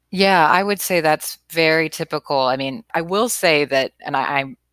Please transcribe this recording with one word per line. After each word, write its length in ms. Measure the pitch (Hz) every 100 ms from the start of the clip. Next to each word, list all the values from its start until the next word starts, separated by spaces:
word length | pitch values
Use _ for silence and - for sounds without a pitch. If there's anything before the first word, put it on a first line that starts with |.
| _
Yeah, 380 | 185 196 185 151
I 140 | 180
would 160 | 202 202
say 200 | - 180
that's 380 | 156 156 - - -
very 360 | 165 160 160 156
typical. 520 | - 160 151 - 139
I 160 | 127 135
mean, 260 | 135 135 -
I 60 | 165
will 280 | 165 196 233
say 360 | - 180 151 139
that, 260 | 135 135 _
and 160 | - 139
I, 240 | 143 139
I 160 | 135 - _